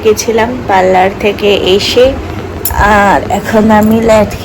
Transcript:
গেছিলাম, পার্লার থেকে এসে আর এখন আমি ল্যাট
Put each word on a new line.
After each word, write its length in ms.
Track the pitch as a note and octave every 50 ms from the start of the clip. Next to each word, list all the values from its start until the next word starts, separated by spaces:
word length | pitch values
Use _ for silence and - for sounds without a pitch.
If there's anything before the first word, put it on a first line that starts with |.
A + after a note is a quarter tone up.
| A3
গেছিলাম, 540 | A3 G#3+ - - A#3 A3 A3+ A3 A#3+ B3+ B3+ - -
পার্লার 420 | G3 F#3+ F#3 F#3 F#3+ F#3 F#3 G3 G3+ -
থেকে 340 | A3 G#3 G3 - G#3+ G3+ G3
এসে 580 | - - F3+ F#3 G3+ - - - A#3+ B3+ C4+ C#4 - - - - - - - - - - -
আর 500 | - - G3 G#3 G#3+ G3+ G3+ G3 E3 C3+ - -
এখন 400 | - G3 - - A3+ A3 G#3 A3
আমি 300 | G#3+ G#3+ G#3+ A3 A3 A3+
ল্যাট 300 | A3+ A3+ A3 G#3+ G#3 - - -